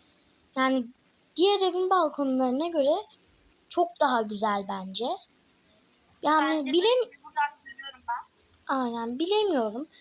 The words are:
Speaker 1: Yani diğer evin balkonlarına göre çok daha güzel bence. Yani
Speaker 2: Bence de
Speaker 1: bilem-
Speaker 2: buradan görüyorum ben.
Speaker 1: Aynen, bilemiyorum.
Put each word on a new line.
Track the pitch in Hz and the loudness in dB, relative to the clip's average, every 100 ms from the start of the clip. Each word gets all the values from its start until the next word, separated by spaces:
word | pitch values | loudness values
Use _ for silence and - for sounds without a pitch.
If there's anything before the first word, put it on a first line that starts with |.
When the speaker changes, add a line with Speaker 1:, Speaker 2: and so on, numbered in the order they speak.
| _ _ _ _ _ 262 | _ _ _ _ _ -2
Speaker 1:
Yani | 262 262 233 - _ _ _ - | 2 0 -2 -12 _ _ _ 0
diğer | 392 403 381 | 2 4 0
evin | 359 370 | 0 0
balkonlarına | 370 302 285 269 262 254 262 349 | 2 0 0 -2 0 0 0 -2
göre | 330 269 370 427 _ _ _ _ _ _ | 0 2 0 -4 _ _ _ _ _ _
çok | - 349 - | -2 -2 0
daha | 285 240 | 0 0
güzel | 214 208 220 202 196 | -2 -2 -2 -2 -4
bence. | 196 190 196 247 381 - _ _ _ _ _ _ _ _ _ | -10 -8 -6 -6 -6 -12 _ _ _ _ _ _ _ _ _
Yani | 294 311 285 311 | 2 4 4 0
Speaker 2:
Bence | 262 | 2
de | 330 | 4
Speaker 1:
bilem- | 427 508 453 - | 4 4 0 -8
Speaker 2:
buradan | 311 294 285 - - | -10 -4 -4 -4 -20
görüyorum | - 277 247 - | -18 -18 -14 -10
ben. | 240 - _ _ _ - 269 | -10 -10 _ _ _ -6 -4
Speaker 1:
Aynen, | 247 233 233 247 | -4 -4 -6 -4
bilemiyorum. | 349 427 415 285 214 233 311 - | 0 0 2 0 0 -4 -12 -16